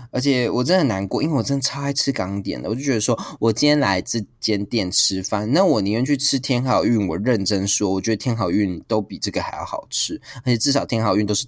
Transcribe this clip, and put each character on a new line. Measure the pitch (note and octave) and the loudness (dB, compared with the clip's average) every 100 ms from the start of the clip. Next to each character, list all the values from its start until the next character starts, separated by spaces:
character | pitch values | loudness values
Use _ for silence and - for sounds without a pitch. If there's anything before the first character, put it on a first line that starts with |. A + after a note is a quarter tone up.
| - | -6
而 | B2 | -2
且 | C3+ B2+ A#2 | 2 2 2
我 | G#2+ | 2
真 | B2+ | 2
的 | F#3 | 2
很 | C#3+ | 2
难 | F#2+ G2 | 0 -2
过， | A#2+ | -2
因 | D#3 | 0
为 | C#3+ | 0
我 | |
真 | A2 C#3 | 0 0
的 | |
超 | B2+ C#3+ | -2 -4
爱 | C#3+ | -4
吃 | C#3 - | -2 -2
港 | B2+ F#2 G2 | -2 -2 -4
点 | G2+ B1+ | -4 -6
的， | C#2+ | -4
我 | |
就 | A#2+ | -4
觉 | C#3+ | 0
得 | A#2 | 0
说 | A#2+ A#2 - - | 0 -2 -4 -2
我 | A2+ | 0
今 | A2 D3 | 2 2
天 | D3 | 4
来 | A2+ F#2 | 2 0
这 | - A#2 G2 - | -2 -4 -6 -6
间 | - G#2 G2+ | -2 -2 0
店 | A#2 F#2 | 0 0
吃 | - - F#2+ | 0 0 -2
饭， | F#2 G#2 G#2+ | -2 -2 0
那 | D#3 | 2
我 | F#3+ A#2+ | 4 2
宁 | G2 | 2
愿 | A2 | 0
去 | C3 C#3 | 0 2
吃 | - C3+ | 2 0
天 | C3 B2 | 0 0
好 | C3 - | 2 2
运， | G2+ A#2 F#2+ | 4 2 2
我 | E2 | 0
认 | A2+ A2+ | 0 0
真 | G2 G2+ | 0 0
说， | G2 - G2 | 0 0 2
我 | F#2+ | 0
觉 | G2+ | 0
得 | G#2+ | -2
天 | B2+ A2 | 0 0
好 | F#2 | 0
运 | F#2 G2 E2+ - | 2 0 -2 -2
都 | A2 | -2
比 | G2+ F2+ | -2 -6
这 | G#2 | -4
个 | F2 | -4
还 | - - | -6 -8
要 | |
好 | E2 - - | -8 -10 -6
吃， | - - - - B2 | -4 -4 -6 -12 -8
而 | B2+ | -2
且 | A#2 | 0
至 | C#3+ | 2
少 | C3+ | 0
天 | F2+ A2+ | 0 0
好 | A2 G2 | 2 2
运 | |
都 | G#2+ | 2
是 | G#2 | -2